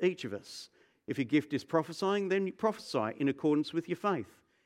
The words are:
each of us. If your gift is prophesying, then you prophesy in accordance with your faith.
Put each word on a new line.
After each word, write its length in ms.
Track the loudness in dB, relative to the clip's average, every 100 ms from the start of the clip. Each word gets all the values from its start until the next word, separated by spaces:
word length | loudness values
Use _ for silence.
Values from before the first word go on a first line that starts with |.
each 240 | 0 0 -6
of 80 |
us. 360 | -10 -10 -16 -18 _ _ _ -8
If 140 | -4
your 60 | 2
gift 280 | 2 2
is 100 | -4
prophesying, 680 | 0 0 0 -2 0 0 2
then 180 | 0 0
you 60 |
prophesy 600 | 0 0 0 -4 -2 -2 0
in 100 | 0
accordance 460 | 2 2 2 2
with 140 | -4 -4
your 100 | -4
faith. 440 | 0 -2 -4 -14 _ _